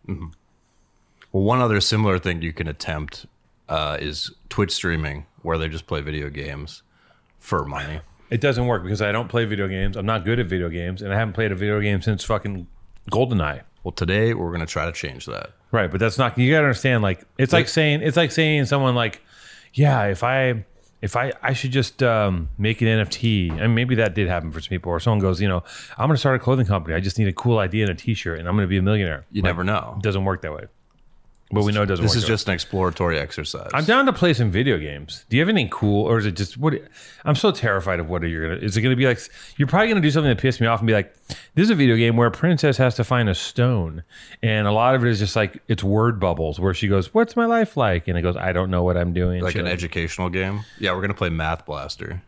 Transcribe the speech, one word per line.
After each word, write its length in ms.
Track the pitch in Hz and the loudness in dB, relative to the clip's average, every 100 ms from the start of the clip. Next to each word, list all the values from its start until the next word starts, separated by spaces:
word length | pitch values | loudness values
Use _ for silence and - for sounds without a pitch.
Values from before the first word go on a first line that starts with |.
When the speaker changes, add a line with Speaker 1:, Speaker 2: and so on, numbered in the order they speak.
| - | -8
Speaker 1:
Mm-hmm. 200 | 82 82 - _ _ _ _ _ _ _ _ - | -10 -10 -16 _ _ _ _ _ _ _ _ -4
Well, 120 | 95 | 0
one 160 | 98 127 | 2 4
other 200 | 123 104 | 4 2
similar 380 | - 107 107 92 | 2 2 2 2
thing 240 | 92 85 | -2 -4
you 100 | 82 | -6
can 140 | 78 80 | -6 -8
attempt, 600 | 73 - 78 76 - - _ _ _ - | -6 -6 -6 -8 -14 -20 _ _ _ -6
uh, 280 | 78 76 73 | -4 -2 -4
is 320 | 73 76 - - - | -8 -8 -10 -12 -8
Twitch 240 | - 98 | -2 -2
streaming, 540 | - 90 82 76 71 76 _ | 0 -2 -2 -4 -8 -14 _
where 160 | 85 80 | -4 -4
they 100 | 80 | -4
just 180 | 80 - | -8 -6
play 140 | 76 | -6
video 280 | 73 76 73 | -6 -8 -8
games 540 | 71 71 69 76 - _ _ _ _ _ _ | -10 -10 -12 -14 -18 _ _ _ _ _ _
for 260 | - 90 | -4 -4
money. 360 | 71 69 71 78 - - _ | -2 -8 -8 -10 -14 -20 _
Speaker 2:
It 100 | 120 | -2
doesn't 260 | 143 123 123 | 0 0 0
work 160 | 110 | 0
because 180 | 90 104 | -2 -2
I 100 | 104 | 0
don't 160 | 107 120 | -2 -2
play 160 | 120 | -2
video 240 | 113 101 95 | -2 -2 -2
games. 280 | 95 101 101 | 0 -2 -2
I'm 100 | 101 | -2
not 180 | 113 | -2
good 140 | 92 117 | 0 -2
at 60 | 95 | 0
video 220 | 92 85 | -2 -2
games, 340 | 85 87 92 | -4 -6 -6
and 100 | 101 | -4
I 60 | 101 | -2
haven't 160 | 110 | -2
played 180 | 98 110 | -2 -2
a 20 | |
video 260 | 92 104 104 | 0 -2 0
game 220 | 104 101 | 0 0
since 220 | 113 104 | 0 -2
fucking 420 | - 107 104 95 85 - - - - | -2 -2 -2 -8 -12 -20 -20 -18 -4
GoldenEye. 520 | 110 123 110 76 71 - _ | 0 2 2 0 -4 -14 _
Speaker 1:
Well, 80 | 90 | -12
today 420 | - 87 101 113 | -4 0 2 2
we're 180 | - 87 | 0 -4
gonna 140 | 85 78 | -6 -6
try 200 | - 80 | -4 -4
to 60 | |
change 340 | - 73 64 - | -6 -10 -12 -12
that. 260 | 50 - _ _ | -12 -12 _ _
Speaker 2:
Right, 180 | 113 92 | 0 0
but 100 | 95 | 0
that's 180 | 113 117 | 0 2
not, 180 | 123 123 | 0 2
you 140 | 123 | 4
gotta 120 | 156 | 4
understand, 380 | 143 113 135 120 | 2 2 2 2
like, 200 | 104 92 - - | 2 -2 -8 -2
it's 140 | 131 | 2
Speaker 1:
Yeah. 80 | 170 | 2
Speaker 2:
like 80 | - | 2
saying, 340 | - 151 147 | 2 2 2
it's 140 | 156 147 | 0 2
like 140 | 160 | 2
saying 340 | - 156 151 131 | 2 2 2 2
someone 280 | 143 131 | 2 2
like, 280 | 123 113 - _ - - - - | 2 -2 -6 _ -20 -20 -20 -8
"Yeah, 320 | - 143 131 104 | 2 4 4 0
if 160 | 95 | 0
I, 400 | 120 131 131 113 - _ _ _ | 0 2 2 -2 -8 _ _ _
if 160 | 104 120 | -4 -2
I, 160 | 131 - | -2 -4
I 100 | 123 | -2
should 160 | 131 131 | -2 0
just, 320 | 135 123 - | 0 -2 2
um, 460 | 123 110 101 90 80 - | 2 4 2 0 -4 -2
make 240 | 107 113 | -2 2
an 60 | 113 | 2
N 100 | 110 | 2
F 80 | 107 | 0
T." 400 | - 117 104 87 | 0 0 2 0
And 240 | 80 113 | 0 2
maybe 200 | 117 123 | 2 2
that 200 | 117 107 | 2 2
did 140 | 87 90 | 2 0
happen 220 | 87 80 | 0 -4
for 80 | 78 | -8
some 80 | - | -6
people, 220 | 92 87 | -6 -2
or 80 | 85 | -2
someone 200 | 120 107 | 2 2
goes, 200 | 95 87 | 2 2
you 80 | 101 | 0
know, 140 | 90 - - - - | 0 -4 -18 -16 -4
"I'm 120 | 127 | 0
gonna 100 | 147 | 2
start 180 | 139 131 | 2 2
a 40 | |
clothing 260 | - 131 98 | 2 2 2
company. 280 | 98 80 | 0 0
I 60 | 82 | -2
just 180 | 95 110 | -2 0
need 100 | 101 | 0
a 40 | |
cool 260 | - 120 113 | 0 0 2
idea 260 | 95 104 | 2 0
and 80 | 104 | 0
a 20 | |
t-shirt, 440 | 80 - 107 - 80 | -2 -4 -4 -4 -6
and 80 | 85 | -2
I'm 60 | 104 | 0
gonna 100 | 92 | 2
be 120 | 95 | 2
a 40 | |
millionaire." 420 | 95 107 92 71 - | 2 2 0 -4 -6
Speaker 1:
You 100 | 101 | -6
Speaker 2:
Like, 60 | 95 | -4
Speaker 1:
never 140 | 87 | -4
know. 300 | 90 104 - - | -2 -2 -4 -4
Speaker 2:
it 60 | |
doesn't 220 | 104 98 | -2 -2
work 180 | 95 90 | -2 -4
that 100 | 78 | -6
way. 120 | 76 50 _ _ _ - - - _ _ | -12 -14 _ _ _ -20 -20 -20 _ _
But 120 | 104 | 0
we 80 | 104 | 2
know 100 | 104 | 2
it 40 | 101 | 0
doesn't 180 | 90 | 2
Speaker 1:
This 80 | 110 | 2
Speaker 2:
work 40 | 117 | 2
Speaker 1:
is 40 | |
Speaker 2:
that 60 | 107 | 0
way. 40 | |
Speaker 1:
just 120 | 107 - | -2 -2
an 80 | |
exploratory 640 | 90 - 98 90 82 87 78 | -4 -4 -2 -2 0 -2 -2
exercise. 520 | 69 - 78 - - | -4 -8 -10 -10 -4
Speaker 2:
I'm 100 | 135 | -2
down 220 | 156 247 269 | 2 4 2
to 60 | |
play 220 | 180 175 | 2 2
some 180 | 123 113 | 2 2
video 260 | 92 135 92 | 2 2 0
games. 460 | 76 71 73 - _ | -4 -10 -14 -18 _
Do 80 | 120 | 2
you 60 | |
have 60 | 175 | 2
anything 200 | 214 120 | 2 0
cool, 360 | - 104 101 95 | 0 2 2 2
or 100 | 113 | 2
is 80 | |
it 120 | 104 87 | 0 -2
just, 200 | 98 123 | -6 -2
what? 180 | 156 135 - - - - | -2 -2 -8 -20 -20 -6
I'm 100 | 160 | 0
so 160 | 139 214 | 2 2
terrified 480 | - 117 98 92 87 | 2 0 0 0 -2
of 100 | 80 | -2
what 140 | 87 | -2
you're 280 | 85 82 80 | -2 -2 -4
gonna, 100 | 87 | -4
is 120 | 107 98 | -2 0
it 60 | |
gonna 120 | 123 | 2
be 100 | 123 131 | 2 2
like, 100 | 117 - - - - | 0 -6 -18 -16 -4
you're 100 | 139 | 2
probably 220 | 180 226 | 2 4
gonna 120 | 208 | 4
do 120 | 151 | 4
something 160 | 147 147 | 4 2
that 100 | 110 | 2
pissed 200 | 135 120 | 0 2
me 80 | 117 | 0
off 100 | 113 | 2
and 80 | 113 | 2
be 60 | |
like, 200 | 107 92 _ - - - 147 | 2 0 _ -16 -16 -4 2
"This 80 | |
is 60 | 214 | 4
a 40 | |
video 220 | 185 131 113 | 6 4 6
game 200 | 117 117 | 4 4
where 120 | 120 | 2
a 20 | |
princess 460 | - 170 160 151 127 | 2 2 4 2 4
has 180 | 127 | 2
to 80 | 117 | 2
find 260 | 110 123 110 | 0 2 2
a 60 | |
stone," 680 | 87 - - 123 117 82 78 - - - - | 0 -4 0 2 2 -2 -8 -14 -20 -20 -4
and 240 | 113 107 104 | 0 2 2
a 20 | |
lot 240 | 107 120 | 4 4
of 100 | 131 | 4
it 60 | 120 | 2
is 80 | 104 | 2
just 160 | 101 | 0
like, 260 | 113 104 - - | 0 0 -2 -4
it's 160 | 107 | -2
word 380 | 98 104 117 107 | 2 4 2 2
bubbles 400 | 95 80 80 76 | 0 0 -2 0
where 120 | 95 | 0
she 140 | 90 101 | 0 2
goes, 260 | 98 87 | 0 2
"What's 220 | 220 226 | 0 2
my 120 | 240 233 | 2 2
life 300 | 233 214 151 | 2 0 0
like?" 300 | 113 87 90 | 0 0 0
And 100 | 87 | 0
it 60 | |
goes, 140 | 87 90 | 0 0
"I 160 | 90 | -2
don't 180 | 87 92 | 0 0
know 140 | 90 | 2
what 120 | 90 87 | 2 2
I'm 160 | 87 | 0
doing." 300 | 87 90 90 | 0 0 0
Speaker 1:
Like 120 | 90 | -2
Speaker 2:
Shit 80 | 90 | -2
Speaker 1:
an 20 | |
Speaker 2:
like 100 | 87 | -2
Speaker 1:
educational 540 | 90 85 90 82 - 90 | -4 -4 -4 -6 -4 -4
game? 320 | 90 92 104 107 - | -2 -4 -6 -10 -6
Yeah, 140 | 98 | -4
we're 60 | 90 | -2
gonna 140 | 98 | -4
play 160 | 98 90 | -2 -2
Math 360 | 82 78 82 - | -2 -2 -4 -6
Blaster. 560 | 73 69 - 71 92 | -10 -10 -12 -12 -12